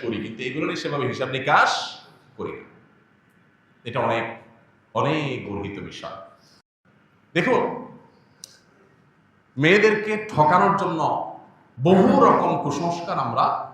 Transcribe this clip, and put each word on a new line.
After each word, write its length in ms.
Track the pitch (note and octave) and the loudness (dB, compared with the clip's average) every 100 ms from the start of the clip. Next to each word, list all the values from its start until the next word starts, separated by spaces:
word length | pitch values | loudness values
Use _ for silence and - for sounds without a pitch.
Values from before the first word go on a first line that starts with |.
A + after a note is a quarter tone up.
করি, 140 | A#2 G#2 | -6 -6
কিন্তু 260 | G#2 A#2+ | -8 -8
এগুলো 220 | B2+ C#3+ F3 | -8 -6 -6
নিয়ে 100 | E3 | -6
সেভাবে 300 | D#3 C#3+ B2 | -6 -4 -4
হিসাব 220 | A2 B2+ | -4 -4
নিকাশ 720 | C3 C#3 F3 B3 - - - - - _ - | -4 2 4 4 0 -6 -14 -20 -20 _ -12
করি 160 | E2 | -10
না। 120 | - - - _ _ _ _ _ _ _ _ _ _ | -12 -18 -20 _ _ _ _ _ _ _ _ _ _
এটা 160 | B2 B2 | -8 -4
অনেক, 240 | A2+ A2+ G2 - - _ _ _ _ | -2 -2 -6 -10 -20 _ _ _ _
অনেক 580 | A2+ C#3 D#3 C#3+ A#2+ G2+ | -2 0 0 -4 -6 -8
গর্হিত 260 | G2+ - - | -8 -8 -10
বিষয়। 380 | - - - - - _ _ _ _ _ _ _ _ _ _ | -12 -12 -14 -14 -18 _ _ _ _ _ _ _ _ _ _
দেখুন, 280 | E3 C4 A#3 - - - - - _ _ _ - - _ _ _ _ _ _ _ _ _ B2+ | -2 0 0 0 -6 -14 -20 -20 _ _ _ -20 -20 _ _ _ _ _ _ _ _ _ 0
মেয়েদেরকে 680 | D#3 G3+ G#3+ G#3 - G#3+ - - | 4 6 4 2 -2 -6 -2 2
ঠকানোর 400 | - F#3 G3 - | 4 4 4 2
জন্য 240 | F3 E3 C3+ B2 - - - _ _ - | -2 -2 -2 -2 -6 -12 -20 _ _ 0
বহু 440 | D#3 F#3+ - - | 6 6 6 6
রকম 380 | A3 - E3+ C#3 | 6 6 2 -2
কুসংস্কার 560 | C#3+ - E3+ E3+ - E3 | -2 -2 -2 -4 -4 -4
আমরা 480 | B2 A#2+ E3 - - | -2 0 0 0 -8